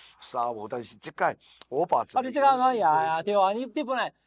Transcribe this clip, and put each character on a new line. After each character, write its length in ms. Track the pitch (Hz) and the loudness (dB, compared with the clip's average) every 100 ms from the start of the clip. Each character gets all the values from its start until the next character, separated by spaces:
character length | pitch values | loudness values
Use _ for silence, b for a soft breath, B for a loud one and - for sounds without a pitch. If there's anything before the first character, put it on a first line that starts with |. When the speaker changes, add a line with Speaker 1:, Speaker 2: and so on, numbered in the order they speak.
| B B | B B
Speaker 1:
杀 280 | - 127 120 | -8 -4 -4
我。 160 | 113 107 | -4 -8
但 140 | 123 | -8
是 140 | 110 110 | -8 -12
这 160 | - | -14
届 260 | - 170 104 B B - | -2 -2 -2 B B -6
我 180 | 135 175 | -4 0
把 200 | - - | 0 0
整 160 | 262 | -4
个 40 | 254 | -2
Speaker 2:
啊， 20 | |
你 60 | |
这 60 | 269 | 2
个 80 | 277 | 4
怎 60 | 254 | 4
么 160 | 254 | 2
样 200 | 240 170 | 2 2
啊？ 240 | 156 160 160 | 2 2 -2
Speaker 1:
优 0 | |
势 60 | |
规 100 | 180 | 0
则 60 | 202 | 2
Speaker 2:
对 40 | |
啊， 100 | 190 | 2
你， 120 | 214 254 302 | 0 -6 -6
你 80 | |
本 140 | 247 254 | -4 -4
来， 160 | 185 - | -4 -8